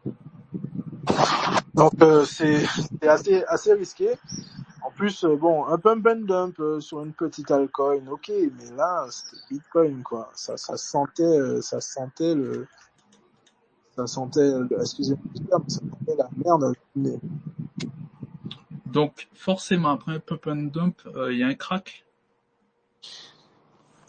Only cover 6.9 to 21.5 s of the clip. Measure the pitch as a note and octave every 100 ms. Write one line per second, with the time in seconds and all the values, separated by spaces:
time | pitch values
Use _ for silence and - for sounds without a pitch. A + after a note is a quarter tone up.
6.9 | D3+ D3+ D3+ D#3+ D3 C#3+ C#3+ C#3 - C#3
7.9 | C#3 C3 D3 - G#3 D#3 B2+ A#2+ B2 E3
8.9 | F3 C3 - - - - C#3 - E3+ D#3+
9.9 | C3+ B2 A#2 A2 - - A#2 - A2+ -
10.9 | D3 C#3 - E3 D#3 C3 B2 A#2 B2 -
11.9 | - C3 - E3 D#3 B2 A#2+ B2 _ _
12.9 | _ _ _ _ _ _ _ _ _ _
13.9 | - A#2+ - B2+ D3+ C#3+ C3 B2 G#2+ -
14.9 | - C3+ C3+ - - - F3 - - -
15.9 | - - D3+ - B2+ D#3 E3 C3+ B2 _
16.9 | C#3 C3+ A#2+ - - - - - - -
17.9 | - - - - - - - - D3+ -
18.9 | C3+ D3 - - _ - F#3+ - F3 D#3
19.9 | C#3+ - D#3+ - D#3+ - D3 D3 D3+ F3
20.9 | - - C#3+ C3 B2 B2+